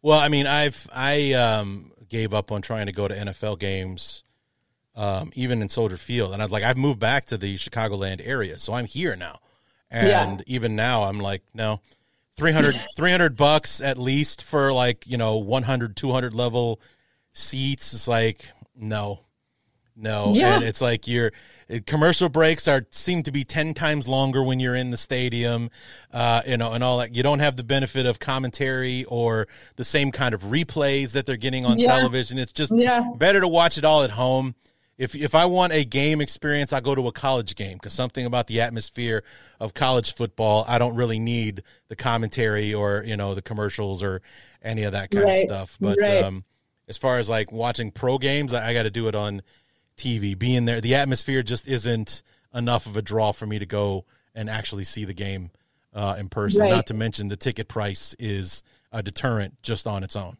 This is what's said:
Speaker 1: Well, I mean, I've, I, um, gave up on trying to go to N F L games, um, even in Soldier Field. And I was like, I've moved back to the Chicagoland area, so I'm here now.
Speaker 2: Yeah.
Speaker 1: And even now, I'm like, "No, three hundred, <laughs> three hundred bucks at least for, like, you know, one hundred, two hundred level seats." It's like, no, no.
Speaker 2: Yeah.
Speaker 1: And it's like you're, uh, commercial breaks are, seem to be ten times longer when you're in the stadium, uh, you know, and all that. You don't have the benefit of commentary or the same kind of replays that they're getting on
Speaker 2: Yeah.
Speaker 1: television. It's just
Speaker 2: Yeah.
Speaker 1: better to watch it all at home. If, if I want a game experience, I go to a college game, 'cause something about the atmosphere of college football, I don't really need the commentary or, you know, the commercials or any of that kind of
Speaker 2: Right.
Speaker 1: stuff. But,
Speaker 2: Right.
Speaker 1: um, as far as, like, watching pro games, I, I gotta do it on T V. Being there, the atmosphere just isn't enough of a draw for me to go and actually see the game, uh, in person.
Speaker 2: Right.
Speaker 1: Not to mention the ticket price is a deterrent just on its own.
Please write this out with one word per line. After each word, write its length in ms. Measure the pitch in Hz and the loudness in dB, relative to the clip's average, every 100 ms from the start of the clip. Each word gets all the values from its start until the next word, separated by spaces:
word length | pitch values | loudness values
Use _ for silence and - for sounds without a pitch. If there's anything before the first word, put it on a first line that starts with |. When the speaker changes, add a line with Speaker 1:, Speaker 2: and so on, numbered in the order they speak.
Speaker 1:
Well, 160 | 151 151 | 8 6
I 120 | 147 | 8
mean, 180 | 147 139 | 4 4
I've, 400 | 147 147 - - | 4 2 -2 -12
I, 400 | 127 135 147 143 | -4 0 2 2
um, 580 | 131 117 110 101 98 - _ 98 | 4 4 2 -2 -8 -12 _ -10
gave 240 | 113 110 | -4 -2
up 180 | 104 104 | -2 -2
on 100 | 104 | -6
trying 240 | - 113 101 | -4 -6 -4
to 60 | |
go 140 | 98 101 | -4 -4
to 100 | 98 | -4
N 100 | 104 | -8
F 160 | 92 | -6
L 120 | 107 98 | -6 -4
games, 640 | 98 95 92 90 - - _ _ _ _ _ _ _ 113 | -4 -4 -6 -8 -12 -12 _ _ _ _ _ _ _ -6
um, 360 | 104 95 82 - | -4 -4 -6 -6
even 260 | 127 120 | -2 0
in 80 | 101 | -2
Soldier 280 | - 113 90 | 0 -2 -2
Field. 340 | - 120 98 | -4 -2 -2
And 80 | 98 | -2
I 40 | 107 | -2
was 60 | |
like, 120 | 107 | 0
I've 140 | 117 127 | 2 2
moved 220 | 139 120 | 2 2
back 260 | 110 135 - | 0 0 -2
to 100 | 110 | -6
the 180 | 98 95 | -6 -6
Chicagoland 640 | - - 110 101 98 95 101 | -6 -4 -4 -2 -6 -6 -6
area, 320 | 131 98 80 | -4 -4 -6
so 140 | - | -6
I'm 120 | 117 117 | -4 -6
here 300 | 120 113 95 | -4 -4 -4
now. 240 | 85 - _ _ _ _ _ | -8 -14 _ _ _ _ _
Speaker 2:
Yeah. 360 | 117 110 190 101 | 2 6 6 2
Speaker 1:
And 160 | 98 - | -4 -6
even 280 | 127 113 107 | -2 -2 0
now, 280 | 117 120 | 2 2
I'm 160 | 101 101 | 0 -2
like, 220 | 98 98 _ | -4 -6 _
"No, 280 | 113 110 107 _ _ _ _ _ - | -6 -4 -4 _ _ _ _ _ -2
three 140 | 160 | 2
hundred, 240 | 151 147 123 - | 4 4 2 -4
<laughs> 100 | - | 0
three 140 | 170 | 2
hundred 240 | 180 165 120 | 4 2 4
bucks 440 | 143 151 - - | 4 4 2 -4
at 160 | 139 127 | -2 -2
least 460 | 123 139 147 - | 0 0 0 -4
for, 280 | - 151 139 | -2 2 4
like, 320 | 131 123 117 - | 4 2 0 -4
you 100 | 123 | -2
know, 200 | 113 110 | 0 0
one 260 | 101 131 | 0 0
hundred, 320 | 120 131 117 98 | 0 -2 -2 -4
two 160 | 143 | 0
hundred 220 | 127 127 | 0 -2
level 460 | 113 123 120 120 110 _ _ _ _ _ | -2 -2 0 -2 -4 _ _ _ _ _
seats." 600 | - - 131 135 135 - | -8 -6 -2 -2 -2 -4
It's 140 | 117 - | -4 0
like, 380 | 117 113 110 - _ - - | 2 2 -2 -14 _ -20 -12
no, 460 | 107 107 104 101 _ _ _ _ _ _ _ - | -6 -6 -6 -8 _ _ _ _ _ _ _ -10
no. 360 | 110 107 104 | -4 -2 2
Speaker 2:
Yeah. 220 | 208 359 403 | 4 6 4
Speaker 1:
And 80 | |
it's 180 | 113 - | 0 0
like 260 | 127 117 - | 0 0 0
you're, 240 | 120 117 - - - _ | 0 0 -2 -20 -20 _
uh, 80 | 113 101 | -10 -2
commercial 420 | 151 160 160 - | 4 4 4 2
breaks 380 | 143 160 160 - | 4 4 4 2
are, 180 | 139 120 | 2 0
seem 340 | - - 180 | -6 -2 -2
to 80 | 143 | -2
be 120 | 139 135 | -4 -4
ten 280 | 160 156 | -2 -4
times 340 | 151 160 151 123 | -2 -2 -2 0
longer 360 | 131 135 131 | 2 2 2
when 160 | 131 127 | 0 0
you're 160 | 127 123 | 0 -2
in 160 | 127 | -2
the 60 | 120 | -4
stadium, 720 | - 127 127 117 120 117 117 - - - - | -2 -2 -2 0 0 -2 -4 -10 -20 -20 -12
uh, 280 | 120 120 117 123 | -2 2 2 2
you 120 | 123 | -2
know, 160 | 117 | -2
and 100 | 117 | 0
all 140 | 127 123 | 0 0
that. 180 | 117 120 | -2 0
You 80 | |
don't 160 | 127 147 | 2 4
have 160 | 147 127 | 2 0
the 80 | |
benefit 420 | 117 135 131 135 123 | -2 0 0 0 0
of 140 | 117 | -2
commentary 840 | - 131 131 - 135 131 127 127 127 | -2 -2 -4 -4 -2 -2 -2 -4 -4
or 420 | 120 117 113 104 - - - | 0 0 0 -4 -8 -20 -8
the 60 | 123 | -2
same 260 | 151 139 | 0 0
kind 220 | - 127 | 0 -2
of 80 | 107 | -2
replays 680 | 98 139 170 160 143 139 135 | -2 -2 -2 0 2 2 0
that 120 | 123 135 | -4 -4
they're 120 | 123 | -4
getting 280 | 131 131 123 | -2 -2 2
on 120 | 117 | 4
Speaker 2:
Yeah. 100 | 120 131 | 6 6
Speaker 1:
television. 420 | 131 127 120 127 | 4 0 -2 -4
It's 120 | 123 | -6
just 220 | - 147 226 | -4 2 4
Speaker 2:
Yeah. 280 | 240 240 240 240 | 4 4 0 2
Speaker 1:
better 240 | 170 202 | 4 6
to 60 | 185 | 4
watch 300 | 165 170 165 | 6 4 4
it 80 | 151 | 6
all 180 | 156 | 6
at 80 | 131 | 4
home. 440 | 107 127 131 131 123 _ _ _ _ | 0 2 2 0 -6 _ _ _ _
If, 160 | 131 | -6
if 220 | 143 147 156 | -4 2 4
I 100 | 180 | 6
want 280 | 180 180 | 4 4
a 100 | 156 135 | 2 0
game 360 | 131 139 151 | 0 2 2
experience, 520 | 143 - 151 147 143 | -2 -4 -2 0 0
I 60 | 139 | -2
go 160 | 123 135 | 0 0
to 120 | 120 | 0
a 40 | |
college 420 | - 139 131 101 92 | -2 0 0 -2 -8
game, 220 | 98 95 | -10 -10
'cause 160 | 101 | -10
something 320 | - 127 - 123 | -4 -4 -4 -2
about 220 | 123 120 | -2 0
the 140 | 113 | 0
atmosphere 600 | 117 117 - - 120 110 - - - _ | 0 -2 -8 -6 -2 -2 -4 -20 -20 _
of 160 | 110 - | -10 -2
college 400 | 131 127 113 - | 2 2 0 -4
football, 500 | 117 - 110 107 107 | -6 0 4 4 4
I 120 | 120 | 2
don't 160 | 120 117 | 2 0
really 240 | 123 110 | 0 0
need 420 | 113 120 110 98 - _ _ | -2 -2 -2 -6 -14 _ _
the 80 | 110 | -6
commentary 760 | 131 117 113 - 110 104 104 | -2 0 -2 0 0 0 -2
or, 300 | 104 104 101 107 | -2 0 -2 -4
you 100 | 104 | -4
know, 200 | 101 95 | -4 -4
the 80 | |
commercials 580 | - 107 104 - 101 95 | -6 -4 -4 -4 -6 -4
or 220 | 98 95 _ - - _ | -4 -6 _ -20 -20 _
any 200 | 113 110 | -8 -4
of 100 | 104 | -2
that 180 | 98 98 | -2 -2
kind 120 | 202 202 | 2 4
of 40 | |
Speaker 2:
Right. 180 | 190 190 | 4 2
Speaker 1:
stuff. 300 | 98 95 - | -2 -8 -4
But, 200 | 196 202 | 0 2
Speaker 2:
Right. 220 | 208 98 | 4 4
Speaker 1:
um, 220 | 95 95 - _ _ _ - | 2 -4 -12 _ _ _ -16
as 100 | - | -4
far 220 | 131 123 | 0 0
as, 100 | 107 | 0
like, 220 | 113 104 | 0 -2
watching 400 | 113 120 117 113 | -4 -4 -2 -6
pro 260 | - 127 131 | -2 0 2
games, 360 | 135 143 143 | 2 0 0
I, 160 | 120 113 | -2 0
I 40 | |
gotta 160 | 120 110 | 0 0
do 180 | 107 110 | -2 -2
it 60 | |
on 300 | 107 104 101 - _ _ _ _ - | -2 -4 -6 -12 _ _ _ _ -10
T 200 | 131 117 | -4 -2
V. 160 | 101 | -2
Being 320 | 95 120 127 117 | -2 2 2 2
there, 160 | 117 | 0
the 140 | 113 135 | 2 2
atmosphere 480 | 139 127 - 135 | 4 0 0 -2
just 240 | 117 120 - | 0 -4 -2
isn't 560 | 131 110 113 107 - _ _ _ | -4 0 -2 -4 -8 _ _ _
enough 340 | 123 120 117 113 | -6 0 0 -2
of 100 | 104 | -6
a 40 | |
draw 280 | 98 107 107 | -2 0 0
for 140 | 104 107 | 0 -6
me 140 | 107 | -6
to 60 | 98 | -4
go 380 | 104 101 95 - _ _ | -2 0 -2 -8 _ _
and 160 | 113 107 | -12 -6
actually 340 | 107 110 101 | -6 -6 -8
see 220 | 98 - 101 | -8 -8 -8
the 80 | |
game, 380 | 95 101 98 90 _ _ _ _ | -8 -8 -8 -10 _ _ _ _
uh, 220 | 104 101 107 | -6 -4 -4
in 100 | 98 | -6
person. 320 | - 104 143 | -2 2 4
Speaker 2:
Right. 100 | - | 6
Speaker 1:
Not 160 | 92 - | 4 2
to 80 | 107 | -4
mention 320 | 113 110 101 | -4 -4 -8
the 80 | 101 | -4
ticket 320 | 135 110 110 | -6 -6 -8
price 480 | 117 104 95 - - | -4 -4 -6 -10 -8
is 460 | 110 101 92 - _ _ _ | -6 -6 -6 -10 _ _ _
a 120 | 110 | -8
deterrent 580 | 101 - 131 113 98 - | -8 -4 -2 -2 -4 -8
just 240 | - 113 - | -8 -6 -4
on 180 | 101 | -6
its 120 | 95 104 | -6 -8
own. 220 | 92 - | -10 -16